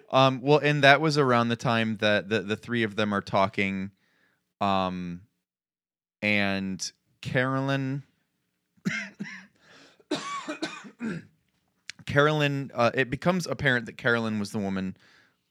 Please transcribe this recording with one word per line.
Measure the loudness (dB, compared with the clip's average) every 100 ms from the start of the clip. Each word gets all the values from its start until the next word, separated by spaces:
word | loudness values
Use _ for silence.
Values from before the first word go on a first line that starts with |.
| 2
Um, | 4 4 2
well, | 4 4
and | 4 4
that | 6 6
was | 6 2
around | 4 4 2
the | 0
time | 0 0 0 0
that | 2 2 2
the, | -2
the | -2 -6
three | -4 -2
of | -2 -2
them | -2
are | -2
talking. | 0 0 2 0 -2 -2 -8 _ _ _ _ _ _ -4
Um, | 0 0 0 -4 -8 -12 _ _ _ _ _ _ _ _ _ -6
and | -2 0 0 -2 -4 -6 -10 -14 _ -14
Carolyn, | -4 -2 0 -2 -2 -2 -4 -6 -10 _ _ _ _ _ _ _
<coughs> | -8 -8 -10 -14 -16 -16 -20 _ _ -20 -20 _ -10 -8 -8 -10 -10 -10 -10 -12 -18 -12 -10 -10 -12 _ _ _ _ _ -20 -16 -2
Carolyn, | 2 4 4 0 -2 -4
uh, | 2 2
it | 2 -2
becomes | -2 -2 -2 -2
apparent | -2 0 0 -2
that | -4
Carolyn | 0 2 0 -2
was | -4
the | -4
woman | -4 -2 -4 -8 _ _ _ _ _